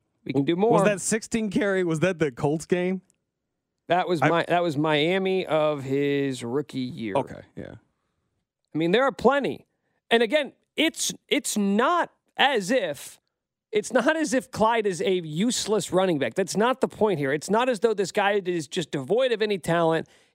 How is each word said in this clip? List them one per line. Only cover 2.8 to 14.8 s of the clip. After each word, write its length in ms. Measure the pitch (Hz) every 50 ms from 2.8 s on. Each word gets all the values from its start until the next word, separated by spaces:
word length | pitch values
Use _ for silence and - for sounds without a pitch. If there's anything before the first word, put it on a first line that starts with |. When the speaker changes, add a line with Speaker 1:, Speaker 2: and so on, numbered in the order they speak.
| 180 185 190 185 - _ _ _ _ _ _ _ _ _ _ _ _ _ _ _ _ -
Speaker 1:
That 200 | 165 180 175 160
was 140 | 180 156
Speaker 2:
I 60 | 143 156
Speaker 1:
my, 140 | 170 165 - -
that 140 | 165 175
was 160 | 175 175 135 143
Miami 680 | 156 160 151 147 151 170 190 196 190 190 190 190 -
of 380 | - 151 156 151 151 151 143 131
his 580 | 135 135 143 143 143 143 143 139 139 131 120
rookie 360 | 120 117 123 147 147 - - 135
year. 340 | 127 127 - 131 117 104 95
Speaker 2:
Okay, 240 | 135 - - - 50 - - -
yeah. 200 | - - - - - _ _ _ _ _ _ _ _ _ _ _ _ _ _ _ _ _ _ -
Speaker 1:
I 40 | 151
mean, 120 | 160 170
there 120 | 185 240 269
are 80 | 269
plenty. 540 | 202 - - 233 277 285 247 160 113 - - _ _ _ _ _ _ _ _ -
And 120 | 233 233
again, 300 | 233 202 277 302 277 190 - _ _ _ -
it's, 360 | - 302 330 - - - - 185 - _
it's 300 | - 196 196 - - -
not 560 | 214 202 98 98 - 247 311 349 339 277 - _ _ _ _ _
as 340 | - 240 277 285 220 190 170
if, 480 | 262 254 190 160 143 - - - - _ _ _ _ _ _ _ _ _ _ _
it's 180 | - 214 202 -
not 240 | 226 247 220 311 311
as 200 | 320 302 214 226
if 160 | 254 - -
Clyde 360 | - - 208 226 233 226